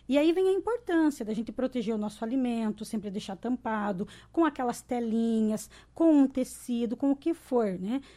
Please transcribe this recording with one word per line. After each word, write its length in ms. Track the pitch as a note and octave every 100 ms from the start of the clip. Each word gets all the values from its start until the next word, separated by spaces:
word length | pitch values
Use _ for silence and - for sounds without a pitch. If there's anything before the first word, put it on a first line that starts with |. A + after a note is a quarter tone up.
| -
E 100 | C#4
aí 160 | D#4
vem 160 | E4+ F#4+
a 20 |
importância 720 | F#4+ G#4 A#4+ - E4+ D4+ C#4+
da 100 | G#3+
gente 160 | A3 A3+
proteger 460 | G#3+ B3+ B3+ G#3 A3
o 20 |
nosso 280 | G#3 - A3+
alimento, 580 | C4+ B3 A#3 A3 G#3
sempre 260 | G#3+ A3 G#3
deixar 280 | G3 - F#3+
tampado, 680 | A#3 B3 A#3 A3 G#3 F3+ G3+ - -
com 100 | -
aquelas 380 | D#4+ D4 B3 -
telinhas, 880 | - B3 A#3 A3+ A3+ A3+ G#3+ G#3+ - - -
com 180 | - E4
um 160 | D4 C4+
tecido, 680 | C4 B3+ - - A#3+ A#3 B3
com 140 | C#4
o 40 | C#4
que 180 | E4
for, 460 | E4 - B3 G#3+ F3+
né? 220 | F#3 C4 -